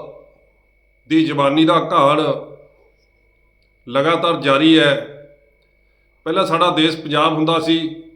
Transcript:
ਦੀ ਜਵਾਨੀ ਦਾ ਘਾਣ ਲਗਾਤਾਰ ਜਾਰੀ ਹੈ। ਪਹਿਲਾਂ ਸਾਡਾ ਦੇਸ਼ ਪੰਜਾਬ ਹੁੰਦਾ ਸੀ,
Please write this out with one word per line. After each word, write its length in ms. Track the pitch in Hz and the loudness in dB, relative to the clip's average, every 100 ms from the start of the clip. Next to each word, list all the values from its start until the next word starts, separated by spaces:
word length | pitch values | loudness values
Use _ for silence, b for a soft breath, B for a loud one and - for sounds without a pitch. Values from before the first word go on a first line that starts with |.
| - - - _ _ _ _ _ _ _ - | -10 -20 -20 _ _ _ _ _ _ _ -2
ਦੀ 160 | 160 | 0
ਜਵਾਨੀ 400 | 156 143 139 151 | 0 0 0 2
ਦਾ 240 | 160 165 156 | 2 2 0
ਘਾਣ 280 | 175 139 151 147 131 - - - _ _ _ _ _ _ _ _ _ _ _ 123 | 0 2 2 -2 -6 -10 -20 -20 _ _ _ _ _ _ _ _ _ _ _ -6
ਲਗਾਤਾਰ 520 | 131 151 170 170 160 | -2 -2 0 -2 -2
ਜਾਰੀ 380 | 135 139 160 160 | 0 2 4 4
ਹੈ। 300 | 143 139 - - - _ _ _ _ _ _ _ _ _ | 4 0 -6 -16 -20 _ _ _ _ _ _ _ _ _
ਪਹਿਲਾਂ 220 | 160 180 190 | -6 -2 -2
ਸਾਡਾ 240 | 165 175 | 0 2
ਦੇਸ਼ 260 | 151 160 160 | 2 0 0
ਪੰਜਾਬ 360 | 147 147 160 | -4 -2 0
ਹੁੰਦਾ 260 | 156 156 165 | 0 0 0
ਸੀ, 440 | 160 165 160 - - | 0 -2 -4 -10 -18